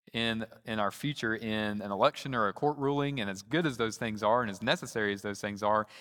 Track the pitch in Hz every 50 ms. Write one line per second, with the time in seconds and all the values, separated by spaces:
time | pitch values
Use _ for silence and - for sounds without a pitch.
0 | _ - - 117 117 113 113 113 110 - - - - - 110 110 104 98 - -
1 | - 147 143 - - 113 113 110 113 110 107 107 107 107 104 104 98 101 101 98
2 | 120 147 151 - - 139 131 117 107 98 92 - - 147 147 143 135 139 143 143
3 | 143 143 143 131 104 101 95 95 101 - 147 170 170 151 123 113 117 110 104 -
4 | 120 113 107 104 107 104 113 123 120 107 98 - 113 123 - - - 123 - 117
5 | 107 101 101 101 - 104 101 - - 107 104 98 107 104 107 107 107 - - -